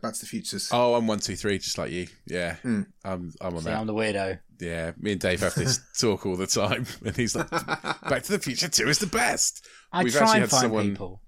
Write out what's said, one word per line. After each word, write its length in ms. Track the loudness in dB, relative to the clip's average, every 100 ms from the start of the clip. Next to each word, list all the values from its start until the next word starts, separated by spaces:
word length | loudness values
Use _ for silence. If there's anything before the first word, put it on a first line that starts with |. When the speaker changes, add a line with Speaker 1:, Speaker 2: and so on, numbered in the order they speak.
Speaker 1:
Back 140 | -6
to 60 | -8
the 60 | -8
Futures? 420 | -8 -6 -6 0
Speaker 2:
Oh, 240 | 4 6
I'm 120 | 4 2
one, 120 | 0
two, 160 | -2 -2
three, 220 | 0 0
just 200 | -2 -4
like 120 | -4
you. 160 | -4 -8 -12 -6
Yeah. 300 | -4 -4 -4
Speaker 1:
Mm. 220 | -2 -2 -4 _
Speaker 2:
I'm, 280 | -8 -6 -8 -8
I'm 140 | -6 -4
on 60 |
Speaker 3:
See, 80 | -2
Speaker 2:
that. 80 | -2
Speaker 3:
I'm 60 | -2
the 80 |
weirdo. 440 | 0 0 0 -2 -6 -10 -10
Speaker 2:
Yeah, 320 | -6 -4 -6 -4
me 140 | -2
and 80 | 0
Dave 200 | 0 2
have 140 | 0
this 260 | 0 0 0 -4
Speaker 1:
<laughs> 100 | 0
Speaker 2:
talk 260 | 2 2 0
all 100 | -2
the 100 | 0
time, 400 | 0 2 0 -4
<laughs> 100 | -6
and 120 | -6 -2
he's 180 | -2 -2
like, 120 | -2
"Back 720 | -4 -4 -6 -4 -6 -2 -2
to 80 | -2
the 60 | -4
Future 280 | -2 -4 0
Two 200 | 2 4
is 100 | 2
the 80 | 2
best." 600 | 0 0 2 0 -2 -14 -20 -6
Speaker 3:
I 100 | 0
Speaker 2:
We've 80 | 2
Speaker 3:
try 100 | 6
Speaker 2:
actually 100 | 6
Speaker 3:
and 60 | 6
Speaker 2:
had 80 | 6
Speaker 3:
find 120 | 4
Speaker 2:
someone, 280 | 4 2 0
Speaker 3:
people. 320 | -2 -8 -12